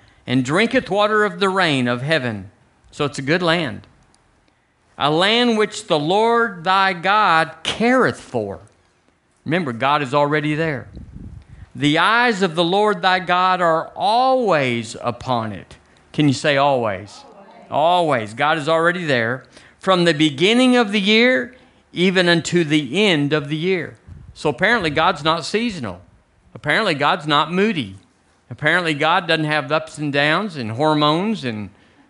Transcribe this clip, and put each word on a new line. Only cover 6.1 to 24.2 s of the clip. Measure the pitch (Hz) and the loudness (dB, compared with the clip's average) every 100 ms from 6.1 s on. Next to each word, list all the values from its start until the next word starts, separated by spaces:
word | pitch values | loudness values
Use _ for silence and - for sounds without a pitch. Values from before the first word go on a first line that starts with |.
| 196 226 233 233 180 | 0 2 2 0 -4
thy | 170 190 190 | -2 0 0
God | 175 180 208 202 165 160 - | -2 0 2 4 2 0 -4
careth | - - 226 262 180 - | -8 -2 2 2 2 -2
for." | - 120 101 92 107 _ _ _ _ _ _ _ | -8 -6 -6 -10 -16 _ _ _ _ _ _ _
Remember, | - 165 151 | -4 -2 -2
God | 113 131 147 | -2 0 0
is | 139 | 0
already | 147 143 151 147 151 | 0 0 0 -2 -2
there. | 160 135 - - - - - - - - - - | -4 -6 -10 -18 -18 -18 -18 -18 -20 -20 -18 -2
"The | 143 156 | 0 4
eyes | 185 226 240 196 | 4 4 2 2
of | 190 160 | 0 0
the | |
Lord | 170 196 214 190 | 0 2 0 0
thy | 185 185 | 2 0
God | 170 180 185 185 | 0 0 2 2
are | 175 160 - | 2 0 -2
always | - 185 233 262 262 226 160 131 117 113 - | -4 0 2 2 2 2 2 2 -2 -6 -8
upon | 120 110 - 123 110 | -6 -6 -4 -2 -4
it." | 101 - - _ _ _ | -8 -16 -20 _ _ _
Can | - 147 | 0 2
you | |
say | 127 156 139 | 2 2 2
always? | 143 131 113 92 101 - - | 2 2 -2 -4 -10 -20 -20
Always. | - - - - | -20 -20 -20 -6
Always. | 123 160 180 165 131 107 | -2 2 2 2 0 -4
God | 113 147 160 | -2 0 0
is | 143 | 0
already | 165 165 180 | 0 2 0
there. | 165 127 113 131 - - - _ | 0 0 0 -4 -10 -20 -20 _
"From | - 180 170 | 0 2 4
the | |
beginning | 151 156 135 180 240 254 247 | 4 2 2 2 4 4 4
of | 220 | 2
the | 208 | 0
year, | 190 220 247 254 240 - _ _ _ | 2 4 4 2 -4 -12 _ _ _
even | - 185 185 175 | 0 0 2 2
unto | 170 - 175 | 2 2 0
the | 156 156 139 160 208 | 2 0 0 0 2
end | 156 143 | 2 2
of | 151 143 | -2 -2
the | 156 | -4
year." | 175 190 127 117 - - | -2 -4 -6 -12 -20 -20